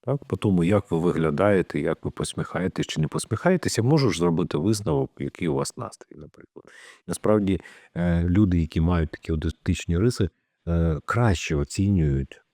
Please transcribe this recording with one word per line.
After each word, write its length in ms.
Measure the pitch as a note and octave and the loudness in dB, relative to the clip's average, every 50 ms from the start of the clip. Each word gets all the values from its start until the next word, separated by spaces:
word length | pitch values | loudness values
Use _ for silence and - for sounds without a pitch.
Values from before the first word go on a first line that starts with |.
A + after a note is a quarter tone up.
| _ | _
Так, 200 | A#2 C3+ C#3+ - | -4 -4 -4 -4
по 120 | - - | -6 -8
тому, 260 | - - G#2+ F#2+ F2 E2+ | -2 0 2 2 4 4
як 280 | E2+ G#2 G2+ - - | 4 2 2 0 0
ви 80 | F2+ E2 | -2 0
виглядаєте, 800 | E2 F2 D#2 D#2+ D#2+ D#2+ D2 C#2+ F#2+ G#2 G#2 F#2 E2 _ - - | 0 0 0 2 0 0 0 2 2 4 4 2 0 _ -4 -4
як 260 | - E2 D#2 _ - | -2 -2 -4 _ -6
ви 60 | D2+ | -10
посміхаєтесь 760 | - - - - - - D#2+ - - D#2+ F2+ F#2 - - - | -6 -6 -6 -6 -4 -8 -8 -6 -6 -4 -4 -4 -4 -4 -6
чи 140 | - - D2+ | -6 -2 -4
не 60 | D#2 | -4
посміхаєтесь, 680 | C#2+ - - - - - - - F3 F#3+ F3 - - - | -2 -2 -6 -4 -4 -6 -2 0 0 0 0 -2 -2 -2
я 60 | - G#2+ | 0 2
можу 260 | B2 D3+ D#3 C3+ A#2 | 2 2 2 2 0
ж 100 | E2+ D#2+ | 0 0
зробити 380 | E2+ F2 E2+ D#2+ F2+ - - | 0 0 0 0 -2 -2 -4
висновок, 540 | - D2+ G2+ A2+ G#2 G#2 - D#2 C#2 C3+ - _ - | -2 0 0 -2 0 -2 -2 -2 -2 -2 -4 _ -10
який 280 | C#2+ C#2+ _ - - | -10 -10 _ -6 -4
у 60 | - C#2+ | -4 -2
вас 240 | C2+ - - - | -2 -4 -6 -8
настрій, 380 | - G2 G2 - - - _ - | -12 -14 -14 -14 -18 -20 _ -20
наприклад. 500 | - D2+ D2 _ - - _ _ - - - - - - - - _ _ | -20 -20 -20 _ -20 -20 _ _ -20 -20 -20 -20 -20 -20 -20 -20 _ _
Насправді, 540 | - F2+ - - G#2 G#2+ G#2+ G2+ F#2+ F#2+ F2 - - - - - _ _ | -12 -12 -4 0 2 2 2 2 0 -2 -2 -4 -12 -20 -20 -20 _ _
е, 280 | E3+ - F2 E2+ E2+ E2+ | -2 0 0 2 2 2
люди, 360 | F2 F2+ G2 G#2+ F#2+ F2 F2 | 2 4 6 6 6 6 4
які 200 | E2 D#2+ - F2 | 0 0 0 0
мають 300 | D#2+ E2+ F2+ E2+ D#2+ D#2 | 2 2 2 2 0 -2
такі 200 | - - _ - | -6 -12 _ -4
аутистичні 680 | E2 D#2 D2+ E2 - _ _ - F2 - - - E2+ | -4 -2 -2 -4 -6 _ _ -2 -2 -2 -2 -2 0
риси, 320 | E2+ G2+ B2+ A#2+ - G2+ E2+ _ _ _ _ _ _ _ | 2 2 0 2 0 -4 -4 _ _ _ _ _ _ _
е, 320 | - E2+ E2+ E2 E2 D#2 C#2+ - | -2 0 2 2 2 0 -2 -4
краще 500 | - - A2 B2 A2+ F#2+ - - - D#2+ | -4 0 2 2 2 2 0 -2 -4 -2
оцінюють 840 | C#2+ C#2+ - - - G2 G2+ G2+ F2+ D#2 D2 C#2 C2+ C2+ - - _ _ _ | -2 -2 -4 -2 -2 0 2 4 2 2 2 2 0 -2 -6 -10 _ _ _